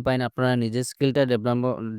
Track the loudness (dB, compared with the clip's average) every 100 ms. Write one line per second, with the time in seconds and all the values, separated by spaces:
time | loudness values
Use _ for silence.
0 | 2 0 -2 0 0 2 0 -2 -4 -2
1 | 0 2 2 2 0 0 0 -2 -6